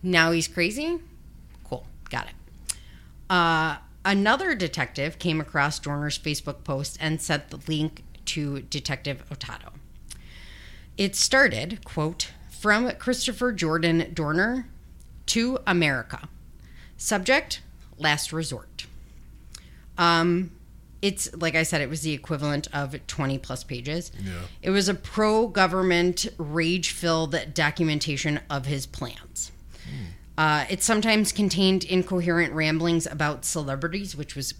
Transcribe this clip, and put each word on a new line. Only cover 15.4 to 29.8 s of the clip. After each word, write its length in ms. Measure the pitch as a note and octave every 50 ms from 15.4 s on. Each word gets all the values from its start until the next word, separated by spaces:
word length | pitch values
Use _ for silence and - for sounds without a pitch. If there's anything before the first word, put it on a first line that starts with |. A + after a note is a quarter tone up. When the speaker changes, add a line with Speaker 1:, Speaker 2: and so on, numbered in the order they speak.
| A3+ B3 C4 B3+ -
Speaker 1:
America. 600 | - F#3 F3 E3 D3 C#3 B2+ A#2 - - - - - - - - - - - - - - - - - -
Subject, 640 | - - - A3 G3 F#3 G#3+ C4 D4+ - - - - - - - - - - - -
last 340 | D3 D3+ D3 C#3+ - -
resort." 540 | - D#3+ E3 - - G#2+ - - - - - - - - - - - - - - - - - - - - - - - - - - - -
Um, 540 | F3 E3+ E3+ E3 E3 F3 E3+ F3 F#3 E3+ - - - - - - - - - -
it's, 300 | - G3+ G3 G3 - - -
like 180 | E3+ E3+ E3 D#3
I 80 | E3
said, 200 | D#3+ - - D3+
it 80 | D3 B2
was 100 | D#3 D3+
the 140 | C#3+ D#3+ D3+
equivalent 540 | C3+ - - D#3+ C#3 D3 D3 D3 C#3+ D3 -
of 240 | - D3 C#3+ C3 C#3+ C#3 -
twenty 320 | - - - D3 C3+ C3+ C3+
plus 240 | - - B2+ B2+
pages. 480 | - - C#3 B2 A#2+ C#3+ D3+ E3+ F3 - - -
Speaker 2:
Yeah. 120 | F#2+ G2 F2+ E2+ F2 F#2 - -
Speaker 1:
It 80 | - -
was 180 | F#3+ G3+ F#3 F#3+
a 60 | G3+
pro-government, 1300 | - - - - G#3+ G#3+ G#3+ G#3+ A3 A3+ - E3+ G3+ F#3+ F3+ E3+ F#3+ F#3 F#3 F3 F3 F3 F3+ F3 - - A3+ - -
rage-filled 1000 | E3 D3 D3+ E3+ E3 E3 F3+ F#3 E3 - - - F3 E3+ E3 D#3+ D#3+ D3 C3+ D#3 G#2+ D#3
documentation 880 | C#3 - D#3 D3 D3+ - E3+ D#3+ D3+ D3 - D#3 D3 C3 - D#3 D3 D3 - -
of 160 | D3 C#3 B2+
his 200 | C#3 D3 C3+ C3
plans. 680 | - - - C#3+ B2 - - - - - - - - - - - - - -